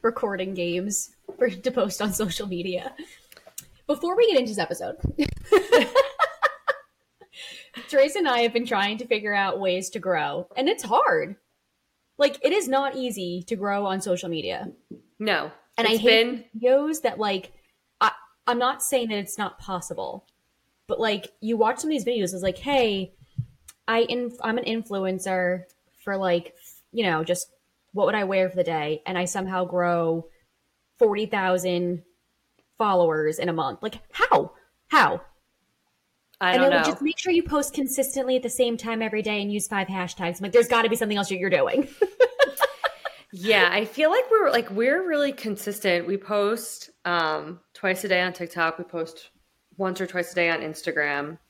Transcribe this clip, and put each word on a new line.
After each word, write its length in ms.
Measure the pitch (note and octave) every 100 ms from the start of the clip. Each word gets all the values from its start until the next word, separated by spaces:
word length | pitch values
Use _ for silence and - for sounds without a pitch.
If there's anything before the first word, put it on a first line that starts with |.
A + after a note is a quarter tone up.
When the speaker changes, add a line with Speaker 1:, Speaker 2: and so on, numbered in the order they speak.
Speaker 1:
recording 520 | A3+ A#3 A3 G3 F#3
games 600 | F#3+ F3 F3 G3 G3 - _ - G4
for, 100 | B3
to 220 | F#3 B3+
post 320 | B3+ G3+ -
on 100 | G#3
social 360 | G3 G#3 E3 G3+
media. 440 | F3 F3+ F3+ C4+ - E4+ - _ - - - - - -
Before 300 | D4 E4+ F#4+
we 100 | A#4
get 120 | D#4
into 100 | A#3+
this 80 | G3+
episode, 380 | E3+ F3 - - - -
<laughs> 720 | D4 - - G4+ - A#4+ B3 C5 C#5 - D#5 - D5 - - - _ _ _ _ - - - - - - -
Teresa 300 | C#4+ C#4+ E4
and 100 | D#4+
I 120 | A#3+
have 120 | A#3
been 140 | A#3 A#3+
trying 320 | G#3+ G3+ G#3+
to 80 | A#3+
figure 260 | G#3+ G#3
out 280 | G3+ G3 F#3
ways 280 | F#3+ F3+ F#3
to 100 | G#3+
grow, 480 | F3 E3+ D3 C#3+ - -
and 120 | C#4
it's 140 | A4+
hard. 540 | G3+ A3+ D5 D#3 D#3 G3 _ _ _ _ _ _ _ _
Like, 200 | C#4+ C#4
it 100 | -
is 140 | F#4+ D#4+
not 300 | C4+ C#4 B3+
easy 480 | B3+ G3+ F3+ F3+ F3
to 80 |
grow 320 | G#3 G3+ G3+ G3+
on 140 | F#3+
social 280 | F#3 F3+ F3+
media. 440 | E3 F2+ - - - _ - _ _
Speaker 2:
No. 320 | G#3+ F3 D3 - _ -
Speaker 1:
And 80 | A3+
I 60 |
Speaker 2:
It's 80 | A3
Speaker 1:
hate 240 | A#3 A3+
Speaker 2:
been 200 | A#3 A#3+ - A3
Speaker 1:
videos 420 | B3 C4+ D4+ D#4
that, 180 | A#3+ G3+
like, 320 | G#3 G3 - - _ _ _ _
I, 100 | G#3+ - - _ -
I'm 100 | A#3+
not 240 | B3 C4
saying 280 | - C4+ A#3
that 80 | G#3
it's 200 | G3 -
not 220 | G3+ -
possible, 680 | - F#3 - E3+ - - _ _ _ _ _ _ -
but, 100 | -
like, 300 | A3+ G3+ - _
you 160 | G#3+ A#3
watch 220 | A3+ C4
some 100 | D#4
of 40 |
these 120 | D4+
videos, 300 | A3 A#3+ F#3
it's 80 | F#3
like, 160 | F#3+ F#3
"Hey, 560 | C#4 C#4 A3+ G3 F#3 _ - - - _ - - -
I 140 | A3+
inf-, 400 | A#3 A#3+ A#3+ A#3+
I'm 160 | A3 A3+
an 60 |
influencer 1000 | - A3+ A3 G3+ F#3+ F#3 F#3 F#3 F3+ F3+ F3+ _ _ _
for, 140 | - G3
like, 360 | F#3+ F3 E3+ - - - _
you 100 | A3
know, 220 | G#3 D#3+
just 240 | E3 F3 - _ _ _ _
what 120 | F#3+ F#3
would 80 |
I 100 | G#3+
wear 260 | G3 F#3+ F#3
for 60 | F#3
the 80 |
day?" 380 | E3 D#3+ D3+ D#3 -
And 100 | F3+
I 80 |
somehow 400 | F3+ G3 F#3 F#3
grow 640 | F3 F3+ F3 E3+ E3 E3 E3 _ _ _ _ _ _ _
forty 260 | A3 G3+
thousand 800 | A3 G#3 F#3 F#3 F3+ F3 F3 F3 - _ _ _ _ _ _ _
followers 600 | G#3+ F#3 E3+ D#3 D#3 D#3+
in 100 | F3
a 40 |
month. 280 | E3 C#3+ -
Like, 180 | A3 - -
how? 400 | - B4+ - - - _ _ _
How? 340 | D#4 F#3+ F3 - _ _ _ _ _ _ _ _ _ _ _
Speaker 2:
I 140 | F#3
Speaker 1:
And 80 | F#3
Speaker 2:
don't 100 | F3+
Speaker 1:
they're 80 | E3+
like, 80 | D#3
Speaker 2:
know. 60 |
Speaker 1:
"Just 100 | D#3+
make 160 | C#4+ E4
sure 140 | -
you 100 | E4+
post 300 | E4+ D4 C#4
consistently 640 | - C4+ C4 C4+ C4+ B3+ B3+
at 60 |
the 80 | B3
same 260 | - A#3+ A#3
time 240 | A3 A3
every 220 | A3 G#3+
day 180 | G#3+ G#3
and 100 | G3+
use 160 | G#3 -
five 220 | G3+ F#3+
hashtags." 500 | F#3+ F3+ - F3 F3
I'm 40 |
like, 100 | G3
"There's 160 | A#3 A#3
gotta 220 | A#3 A3+
be 60 | A3+
something 200 | A3 G#3
else 140 | F#3+
that 80 | F#3+
you're 100 | F#3+
doing." 400 | F3+ C3+ - C#4+
<laughs> 60 | - F#4+ - B4+ - C#5 C#5 D5 - - - - - - F#3+
Speaker 2:
Yeah, 320 | G3 G#3 F3
I 160 | F#3
feel 260 | G#3+ - D#4
like 200 | G#4 B4+
we're, 180 | A4 F#4
like, 180 | A#3 A#3
we're 340 | G3 A#3+ D#4+
really 280 | F#4 D4 C#4+
consistent. 760 | C#4 A3 G3+ - G3+ G3 F3 F3
We 100 | G3
post, 720 | G3 G#3 G3+ A#3 A#3 - - _
um, 540 | F3+ F3 D#3+ D#3 D3+ F3 _
twice 320 | - F#3+ F#3
a 40 | G3+
day 120 | F#3
on 120 | F3+
TikTok. 460 | F3+ F3 F3 E3 E3
We 60 |
post 460 | F3 F3 E3 - - _ _ _ _ -
once 240 | F#3+ F#3
or 60 | F#3
twice 240 | F#3 F3
a 40 | F3+
day 140 | E3+
on 100 | E3
Instagram. 800 | D#3 D#3 - D3+ D3 C#3+ D3 E3 _